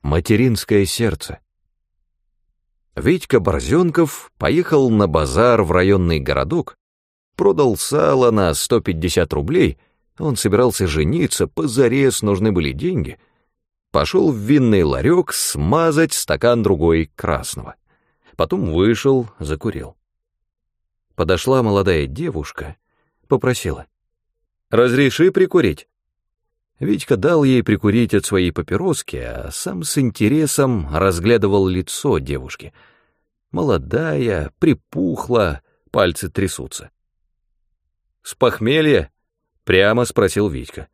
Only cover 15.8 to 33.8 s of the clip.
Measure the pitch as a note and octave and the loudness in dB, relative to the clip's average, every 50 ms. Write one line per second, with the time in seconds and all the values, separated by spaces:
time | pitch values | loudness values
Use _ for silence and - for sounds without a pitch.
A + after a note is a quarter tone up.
15.8 | E3 E3 D3 D3+ E3 - - - - - - C#2+ - A#2+ A#2+ A#2+ G#2+ G#2 F#2+ D2+ | 2 2 2 2 0 0 -2 -8 -4 -4 -4 0 2 2 2 2 2 0 2 2
16.8 | D#2+ E2+ E2 E2 D#2+ - _ - - - D#2 C#2 - - - C#2 - - - _ | 2 2 2 2 0 -4 _ -10 -4 -4 -4 -4 -4 -8 -12 -12 -14 -16 -18 _
17.8 | _ _ _ _ _ _ _ _ _ _ _ - E2 - F3+ G3 D#3+ F2+ D#2 E2+ | _ _ _ _ _ _ _ _ _ _ _ -4 -2 -2 0 -4 -2 -2 0 2
18.8 | F#2+ A2 A#2 G#2+ - C#3 C3+ C3 A#2+ G#2 _ _ F2 D2 D#2 D2 - A2+ - - | 2 2 2 0 0 0 0 0 -2 -6 _ _ -6 -6 -6 -4 -6 -8 -8 -8
19.8 | - - - _ _ _ _ _ _ _ _ _ _ _ _ _ _ _ _ _ | -12 -14 -18 _ _ _ _ _ _ _ _ _ _ _ _ _ _ _ _ _
20.8 | _ _ _ _ _ _ _ - E2+ E2 F#2 E2+ - B2+ C3 C3 A#2+ A2 G2+ G2+ | _ _ _ _ _ _ _ -4 0 0 0 0 2 0 2 2 2 2 2 2
21.8 | G2 G2 F2+ D#2 D2 C2 C#2 - E3 E3+ - D#2+ D2 - - - - D2+ D2+ _ | 2 2 2 0 0 -4 -6 -8 -8 -6 -6 -8 -10 -10 -12 -14 -14 -14 -16 _
22.8 | _ _ _ _ _ _ _ _ _ _ C#3+ B2 - B2+ B2 - - F2+ - - | _ _ _ _ _ _ _ _ _ _ -2 0 2 0 -2 -2 -4 -6 -6 -6
23.8 | - _ _ _ _ _ _ _ _ _ _ _ _ _ _ _ _ _ - A2+ | -12 _ _ _ _ _ _ _ _ _ _ _ _ _ _ _ _ _ 0 2
24.8 | B2 B2+ A#2+ C3 C#3+ C3 - - E3 F#3 - F3+ F#3 F3+ - F3+ D3+ F#2+ D2 - | 2 2 2 2 2 2 2 2 2 2 4 2 0 2 2 2 2 2 -2 -4
25.8 | - _ _ _ _ _ _ _ _ _ _ _ _ _ _ _ _ _ _ _ | -12 _ _ _ _ _ _ _ _ _ _ _ _ _ _ _ _ _ _ _
26.8 | C3+ F3+ - E3 - - - G2+ F#2+ D#3 F3 D#3+ C#3+ C3+ C3 B2 A2+ - G#2+ F#2+ | -4 -4 -4 -4 -2 -2 -2 0 2 2 2 4 2 4 2 2 2 0 -2 0
27.8 | - G#2 G2+ A#2+ A#2+ - - G2+ - - G#2 F#2+ F2+ F2 E2 - E2+ - F2 G#2+ | 2 2 2 2 2 2 0 -2 -2 0 0 0 0 0 -2 -4 -6 -4 -4 -2
28.8 | F3 F#3+ D#3 - - - - C2+ - A#2+ A#2 A#2 A2+ - - - - F#3 - F3+ | -2 -2 -4 -4 -6 -10 -12 -10 -10 -10 -12 -12 -12 -12 -12 -10 -10 -8 -8 -8
29.8 | D#3+ D3 - D3+ C3+ A#2+ - - G#2+ G#2+ C3+ D#3 D#3 C#3 - - C#3 C3 B2 G2+ | -8 -4 -2 -2 -2 -2 0 0 0 2 2 2 0 0 0 0 0 0 0 -2
30.8 | D#2 C#2 D2 D#2+ F#2+ G2 F2+ E2+ E2+ G#2+ A#2+ A2+ G2 G2 G2 G2+ F#2+ F#2 F2+ F#2 | -2 -2 -2 0 2 2 0 0 2 2 2 4 2 2 2 2 2 2 0 -2
31.8 | F2+ - - - - D3 A2 D#2 C2+ C2 C#2+ C2 B1+ C2 - - - - _ _ | -4 -6 -10 -6 -2 0 0 0 -2 -4 -8 -8 -8 -12 -16 -16 -18 -20 _ _
32.8 | _ _ _ _ _ _ _ _ _ _ _ _ _ _ - E3+ E3+ C#3+ G#2+ D#2+ | _ _ _ _ _ _ _ _ _ _ _ _ _ _ -6 -4 0 0 0 -2